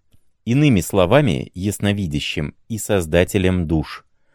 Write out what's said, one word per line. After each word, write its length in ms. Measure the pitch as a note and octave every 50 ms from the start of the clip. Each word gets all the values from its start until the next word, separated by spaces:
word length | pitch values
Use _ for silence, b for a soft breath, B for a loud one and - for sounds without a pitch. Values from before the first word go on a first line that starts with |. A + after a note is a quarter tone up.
| _ _ _ _ _ _ _ _ -
Иными 360 | A2 A#2+ C#3+ D3+ D3 A#2 F2+
словами, 720 | E2 - - G2 F2+ F2 A#2 D3 D3+ A2 D2 B1+ - - -
ясновидящим 1040 | F2 F#2+ G#2 F#2+ - - G2+ G2+ G#2 G2 D#2 D2 C#2+ - - - E2 D2+ C#2+ - _ _
и 100 | - A2+
создателем 880 | G#2 - - G#2+ F#2+ E2 D#2 E2 F2 F#2 - - G2+ F#2 F2+ F#2 F2+ E2
душ. 380 | D#2 E2 D#2 D2 - - - - _ _ _ _ _